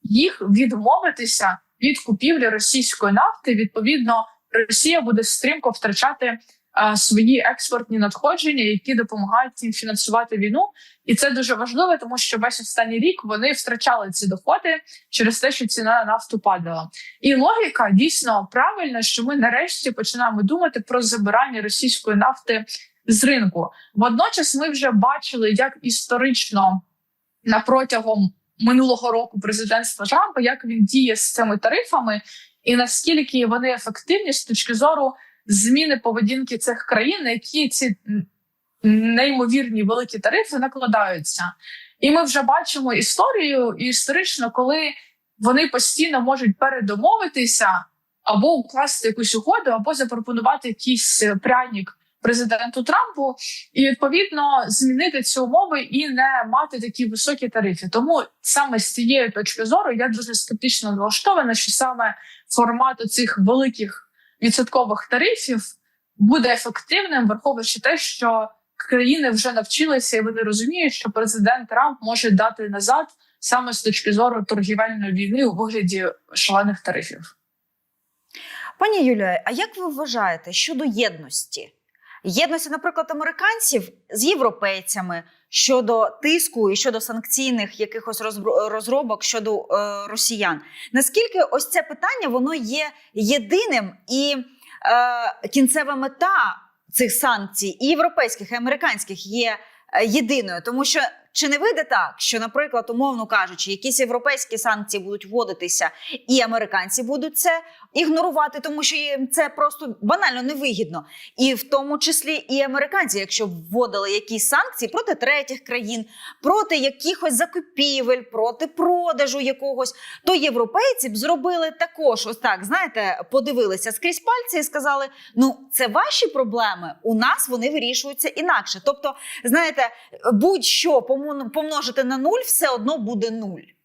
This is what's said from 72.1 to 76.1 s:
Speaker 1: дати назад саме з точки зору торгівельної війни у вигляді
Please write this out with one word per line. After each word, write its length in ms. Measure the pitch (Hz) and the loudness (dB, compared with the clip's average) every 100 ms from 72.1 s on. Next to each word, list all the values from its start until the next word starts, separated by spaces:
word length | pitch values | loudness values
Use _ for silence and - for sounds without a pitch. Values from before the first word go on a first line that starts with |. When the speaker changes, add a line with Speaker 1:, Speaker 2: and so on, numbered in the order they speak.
| 233 226 | -2 2
Speaker 1:
дати 380 | 196 220 226 214 | 4 2 -2 -8
назад 380 | 202 202 277 294 _ _ _ | -4 0 0 0 _ _ _
саме 320 | - 247 247 | -2 -2 -2
з 100 | 226 | -4
точки 300 | 220 - 208 | -2 -2 0
зору 320 | 208 247 233 | 2 2 0
торгівельної 680 | 196 208 196 214 220 220 202 | -4 -2 -2 -2 -2 -2 -4
війни 320 | 185 202 247 | -2 0 0
у 100 | 254 | 0
вигляді 540 | 180 220 220 185 190 185 | 0 -4 -2 -2 -2 -4